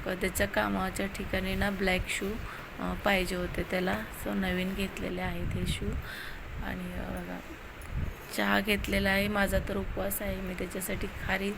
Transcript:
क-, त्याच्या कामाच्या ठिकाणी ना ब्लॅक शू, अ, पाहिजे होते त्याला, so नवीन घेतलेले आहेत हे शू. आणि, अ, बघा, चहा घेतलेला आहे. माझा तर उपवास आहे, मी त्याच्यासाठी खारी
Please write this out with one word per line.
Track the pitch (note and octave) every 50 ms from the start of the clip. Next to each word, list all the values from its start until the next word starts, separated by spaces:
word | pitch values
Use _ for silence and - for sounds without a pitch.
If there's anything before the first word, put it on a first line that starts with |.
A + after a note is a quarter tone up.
| -
क-, | F#3 F#3 F3+
त्याच्या | - F#3 F3+ - G3+ G3
कामाच्या | - G#3+ G#3+ G#3 G3+ F#3+ F#3 F#3 F#3 - G3
ठिकाणी | G3 - - G3 - - F#3+ F#3+ F#3+ F#3+
ना | F#3 F#3+ G3+
ब्लॅक | G3+ F#3 G3 F#3 F#3 F#3 - -
शू, | - - G3+ G3 A3 A#3+ - - - - - - - -
अ, | - F3+ F3+ F3+ -
पाहिजे | G3+ G3+ F#3 F3+ F3 F#3+
होते | F3+ F3+ F3 - -
त्याला, | F3+ - G3 F#3 F3+ F#3 G3+ G#3+ A3 - - - -
so | G#3
नवीन | G#3 G3 F#3+ F#3 F3+ F3+ F#3 F#3 G3
घेतलेले | G#3 G3 F#3+ - - F#3+ F3 F3+ F3+
आहेत | F#3 F#3 F3+ F3 F3
हे | - - F#3 F3+
शू. | F3+ - - G3+ G3+ A3 - - - - - - - - - - - - - -
आणि, | - F#3+ F3+ F3+ F3+
अ, | F3+ F3+ F#3
बघा, | F#3 F#3 F3+ F3 F3 F3+ F3+ - - - - - - - - - - - - - - - - - - -
चहा | - G#3 G3+ G3+ G3+
घेतलेला | G3 G#3+ G#3 G3 G3+ G3+ G3 G3 G3 G3
आहे. | F#3+ G3 G3+ G#3
माझा | G#3 G3+ G3 G3 G3 F#3+ F#3+ -
तर | G3
उपवास | G3 F#3+ - - G#3+ F#3+ G3+ G3 -
आहे, | G#3+ G3 F#3+
मी | F#3+ F#3+ F#3 F#3
त्याच्यासाठी | F3+ F#3+ F3+ - F#3 F#3 - G3 F#3 -
खारी | G3 - - - - F#3+ G3 G3 G3+ G#3